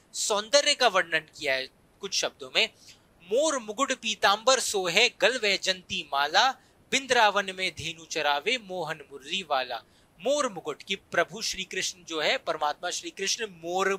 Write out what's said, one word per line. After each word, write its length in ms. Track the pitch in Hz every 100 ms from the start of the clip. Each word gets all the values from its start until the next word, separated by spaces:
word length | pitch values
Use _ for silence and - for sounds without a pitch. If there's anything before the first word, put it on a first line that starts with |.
| _
सौंदर्य 640 | - - 208 214 285 285 285
का 120 | 247
वर्णन 320 | 190 170 165
किया 340 | 156 - 147
है 160 | 131 131 _ _ _
कुछ 120 | 196
शब्दों 360 | - 147 - 131 156
में। 140 | 214 - - - _ _
"मोर 360 | 175 220 320 277
मुकुट 320 | 214 208 269
पीतांबर 680 | 262 226 247 208 208 220 262
सोहे 500 | - 202 180 170 233 -
गल 160 | 196 254
वैजंती 720 | 214 190 - 185 175 190 151
माला, 380 | 139 143 175 254 247 _ _ _
बिंद्रावन 600 | 254 269 240 214 202 196 185
में 200 | 185 160
धेनु 300 | 156 160 160
चरावे 520 | 160 147 143 160 254
मोहन 440 | 196 185 156 160 143
मुरली 320 | 139 131 185 165
वाला।" 340 | 139 127 117 - _ _ -
मोर 280 | 190 294 269
मुकुट, 340 | 180 - 139
कि 120 | - 196
प्रभु 460 | _ 180 165 160
श्री 220 | - -
कृष्ण 400 | 185 190 170 185
जो 180 | 170 165
है, 160 | 156 254
परमात्मा 520 | - 156 151 147 175
श्री 200 | 156 170
कृष्ण 380 | - 190 - 220
मोर 460 | 170 165 180 190